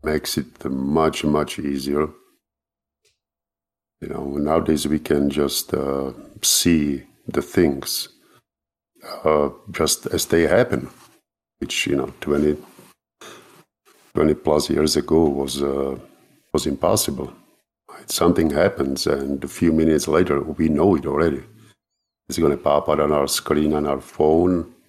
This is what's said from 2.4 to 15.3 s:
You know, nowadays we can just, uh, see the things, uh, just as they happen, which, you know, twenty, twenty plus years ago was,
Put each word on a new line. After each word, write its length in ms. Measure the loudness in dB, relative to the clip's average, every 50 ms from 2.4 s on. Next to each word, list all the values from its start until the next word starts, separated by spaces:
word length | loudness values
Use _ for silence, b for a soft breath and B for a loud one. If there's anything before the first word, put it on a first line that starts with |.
| _ _ _ _ _ _ _ _ _ _ _ _ _ _ _ _ _ _ _ _ _ _ _ _ _ _ _ _ _ _ _ _
You 80 | -12 -10
know, 160 | -10 -8 -8
nowadays 600 | -6 -4 -2 0 2 2 2 2 2 0 0 2 0
we 100 | -2 -2
can 320 | 0 0 0 2 2 0
just, 420 | 2 0 -2 0 -2 -4 -4 -4 -4
uh, 400 | -4 -2 -2 -4 -4 -4 -6 -8 -12 -20 -20 -16 -4 0
see 640 | 0 0 2 4 4 4 4 4 0 -2 -4 -8 -14 _ _ _ -4
the 140 | -4 -4 -4
things, 680 | 0 2 4 4 4 2 -2 -6 -6 -6 -8 -8 -10 _ b b b b b b _ _ _ _ _ _ _ _ _ _ _ -16 -14 -14 -4 0
uh, 260 | 0 2 2 2 0 -4 -10 -18 -14
just 360 | -4 -2 -2 -2 -2 -4 -4
as 200 | -6 -4 -4 -2
they 160 | 0 2 2 4 4
happen, 400 | 4 2 2 2 0 -4 -4 -8 -14 -20 -20 -20 _ _ _ _ _ _ _ _ _ _
which, 260 | -10 -8 -4 -4 -2
you 100 | -2 -2
know, 160 | -2 -2 -4 -8 -10
twenty, 360 | -4 -2 0 2 2 0 0 -2 -8 -20 -20 -20 -20 -20 _ _ _ _ _ _ B B B B B B B B B _ _ _ _ _ _ _ _ _ _
twenty 200 | 0 2 2 2
plus 340 | 0 2 2 2 2 2 0
years 260 | 0 2 2 2 2
ago 320 | 0 0 2 4 4 4
was, 340 | 4